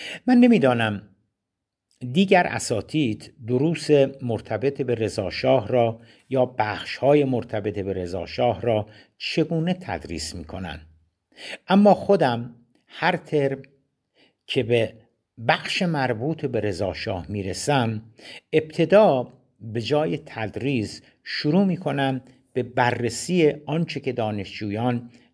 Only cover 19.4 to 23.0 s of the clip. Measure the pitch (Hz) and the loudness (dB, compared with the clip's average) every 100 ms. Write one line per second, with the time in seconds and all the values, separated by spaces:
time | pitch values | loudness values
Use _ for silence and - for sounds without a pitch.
19.4 | _ _ 110 110 113 147 160 156 - - | _ _ -10 -6 -2 0 0 -4 -8 -6
20.4 | 107 101 127 127 101 - _ _ - - | -6 -4 -4 -2 -4 -8 _ _ -12 -6
21.4 | 151 175 196 175 147 139 135 131 - - | 0 2 2 0 -4 -2 -2 -2 -8 -20
22.4 | _ 127 117 - 123 - | _ -6 -4 2 2 2